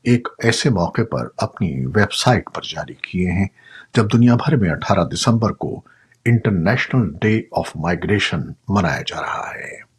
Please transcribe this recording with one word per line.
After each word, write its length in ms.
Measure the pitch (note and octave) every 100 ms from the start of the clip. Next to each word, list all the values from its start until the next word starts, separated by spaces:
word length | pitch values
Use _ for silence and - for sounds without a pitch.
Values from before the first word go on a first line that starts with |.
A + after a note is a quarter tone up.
| A#2+
एक 220 | A#2+ - - A#2
ऐसे 240 | - C#3+
मौके 320 | G2+ E2+ - A2+
पर 280 | C2 A#1+ -
अपनी 340 | G#2 - F2+ C2+ C2
वेबसाइट 640 | G#2 G2 - - G#2+ -
पर 160 | - -
जारी 320 | D#2+ - -
किए 260 | - F2+ F2+
हैं, 200 | F2 G2 _ - - - -
जब 120 | G#2+
दुनिया 280 | A#2+ A#2+ A#2+
भर 180 | D3 D3
में 120 | F#2
अठारह 320 | D#2 - G2 E2
दिसंबर 460 | - - A2+ G#2+
को 300 | - D2+ - _ _ _ _ -
इंटरनेशनल 840 | A#2 A2 F#2+ E2 B2 - C3 G#2+ -
डे 280 | G#2+ A2 - -
of 180 | - -
माइग्रेशन 760 | E2+ F2 F2 G2+ - D#2 C2+ - -
मनाया 320 | G2 E2+ -
जा 160 | - -
रहा 300 | - - -
है। 360 | - - - -